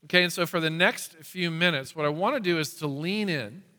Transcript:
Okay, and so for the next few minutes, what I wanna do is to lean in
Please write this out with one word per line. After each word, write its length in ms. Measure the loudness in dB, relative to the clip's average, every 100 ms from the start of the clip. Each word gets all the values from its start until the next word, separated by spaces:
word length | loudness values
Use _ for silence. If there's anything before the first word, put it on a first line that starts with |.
| 4
Okay, 180 | 4
and 80 | 4
so 140 | 0 0
for 120 | 0
the 120 | 0
next 420 | 2 2 2 -10 -14
few 280 | -14 -4 -2
minutes, 440 | 2 2 2 -4
what 120 | -2 0
I 20 |
wanna 320 | 2 0 0
do 180 | 0 0
is 160 | 0 -4
to 100 | -6
lean 420 | -4 -2 -2 0
in 340 | -2 -4 -10 -20